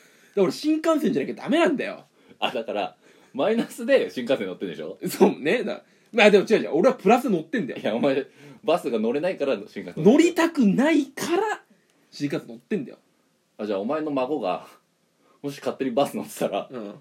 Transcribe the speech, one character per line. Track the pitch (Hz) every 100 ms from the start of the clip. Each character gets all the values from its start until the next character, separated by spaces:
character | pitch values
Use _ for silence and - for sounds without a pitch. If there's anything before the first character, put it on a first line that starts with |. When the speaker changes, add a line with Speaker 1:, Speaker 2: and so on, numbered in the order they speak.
| _ _ _ 202
Speaker 1:
ら |
俺 | 180
新 | - 302 311
幹 | 330 311
線 | -
じ | 135
ゃ |
な | 131
き | 107
ゃ |
ダ | 147
メ | 302
な | 311
ん | -
だ | 101
よ。 | 85 - _ _ -
Speaker 2:
あ、 | -
だ | 123
か | 110
ら、 | 101 92 - _ _ _
マ | 131 175
イ | 226
ナ | -
ス | - 233
で | 269 92
新 | -
幹 | 120 123
線 | 95
乗 |
っ | -
て | 95
ん |
で | 76
し |
ょ？ | 78 - 180
Speaker 1:
そ | - 196
う | -
ね。 | 139 240
だ-、 | - - - _ _
ま | 226
あ | 208
で | 196
も | -
違 | 196
う |
じ | -
ゃ |
ん。 |
俺 | 147 247
は | -
プ | 196
ラ | 247
ス | 254
乗 | 175
っ |
て | - 240
ん | 131
だ | -
よ。 |
Speaker 2:
い |
や、 | 123
お | 110
前、 | 143 135 - _ 143 135
バ | 151 170
ス | 156
が | 117
乗 | 110
れ | 139
な | 180
い | 180
か | 139
ら | 107
新 |
幹 | 101
線 | - 90
乗 |
っ |
て | 160
ん |
だ | 165
よ。 |
Speaker 1:
乗 | 302
り | 339
た | - 330
く | 311 208
な | 180 294
い | 302 269
か | - 202 349
ら、 | 440 381 _ _ _ _ _
新 | - 143
幹 | 160
線 | -
乗 | 117
っ |
て | _ 202
ん | 123
だ |
よ。 | - _ _ _ _ _ -
Speaker 2:
あ、 | 107
じ |
ゃ | 98
あ |
お | 110
前 | 156
の | 156
孫 | 139 127 151
が、 | 95 82 - - _ _ _ _ _ _
も | 143
し | 139
勝 | 127 -
手 | 135
に |
バ | 120 143
ス | 107
乗 |
っ | -
て | -
た | -
ら、 | 98 -
Speaker 1:
う | 127
ん。 | 101 -